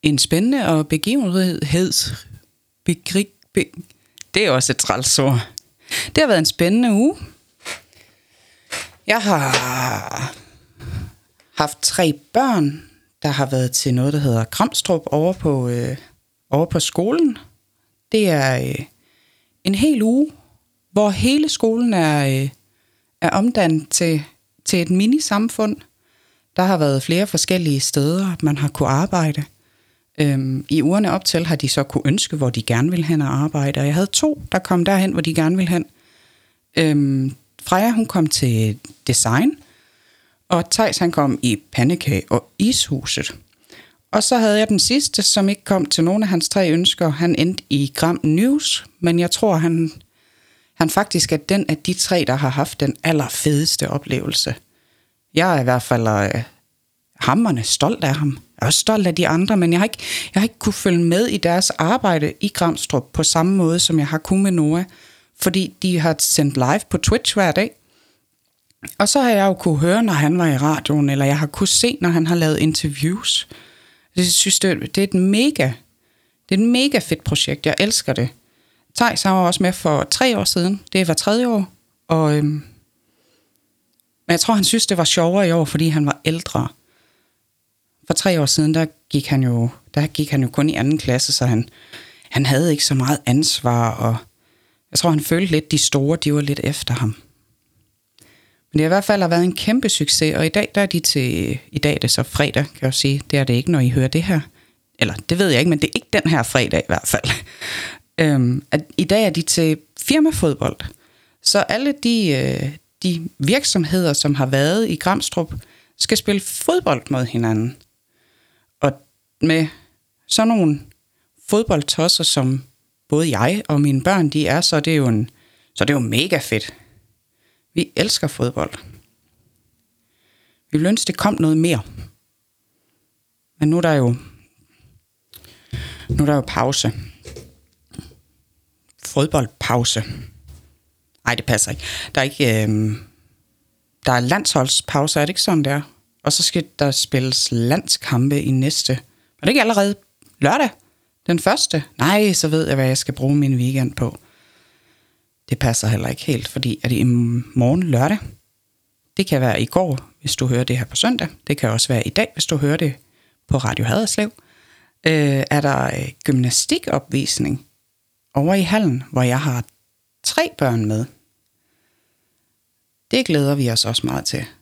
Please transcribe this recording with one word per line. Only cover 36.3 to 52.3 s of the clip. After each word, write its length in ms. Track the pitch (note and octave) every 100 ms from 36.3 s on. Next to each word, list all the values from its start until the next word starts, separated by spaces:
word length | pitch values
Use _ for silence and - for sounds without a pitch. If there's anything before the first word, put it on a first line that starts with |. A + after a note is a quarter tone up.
| _ _ _ _ -
Øhm, 600 | D#3+ D3 C#3 C3+ C3+ - _ -
Freja, 280 | - F3+ A3+
hun 160 | A3+ A3
kom 200 | F#3 D#3+
til 520 | - C3+ A2+ A2 G#2+ - - -
design, 500 | A#2 A2+ B2 B3 D#4 - _ _ _ _ _ _ _ _
og 220 | F3 D#3+
Theis, 280 | - G#3+ -
han 140 | F3
kom 260 | D#3+ C#3+ B2
i 200 | B2 G#2 _
pandekage- 580 | - B2+ E3+ - G2+ -
og 220 | A#2 - _
ishuset. 760 | G#3+ C4 - C3+ - - C#3+ - _ _ _ - - _ _
Og 120 | G#3
så 160 | G#3+ B3
havde 200 | A3 G#3
jeg 100 | G#3+
den 100 | G3+
sidste, 440 | - C4 C#4+ -
som 260 | G3 - G3
ikke 160 | G3+
kom 220 | - G3 D3
til 180 | -
nogen 180 | E3 G#3
af 60 | G#3+
hans 200 | F3+ D#3
tre 220 | G3+ F3+
ønsker. 380 | D#3+ F3+ - E3+
Han 260 | C#3+ E3+ E3
endte 260 | E3 F#3+ -
i 220 | C#3 C#3
Gram 260 | - E3 E3+
News, 600 | D#3 D#3+ A#3 C#4+ - - - _
men 180 | E3+ E3+
jeg 120 | F3
tror, 260 | - A3 E3
han, 360 | E3 D#3+ D#3+ - - _ _ _ _ _ _
han 160 | _ D#4
faktisk 420 | - G3+ F3 -
er 40 | D#3
den 280 | - G3 -
af 80 | D#3
de 180 | -
tre, 300 | F3+ - F3+
der 80 | D3+